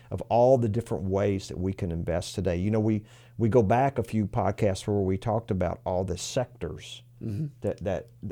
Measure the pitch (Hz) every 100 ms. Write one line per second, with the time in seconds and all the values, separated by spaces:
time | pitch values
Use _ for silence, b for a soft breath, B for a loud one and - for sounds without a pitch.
0 | b 92 - 113 123 131 117 110 - 92
1 | 92 95 101 98 - - 92 95 92 82
2 | 87 82 - - 92 87 101 110 110 107
3 | b b b - 110 123 98 120 139 -
4 | - 110 101 123 95 107 104 95 - 101
5 | 95 95 117 110 - 95 87 85 92 90
6 | 90 87 - 131 120 - 82 78 - -
7 | - - 113 104 147 - 104 - 95 85
8 | - - -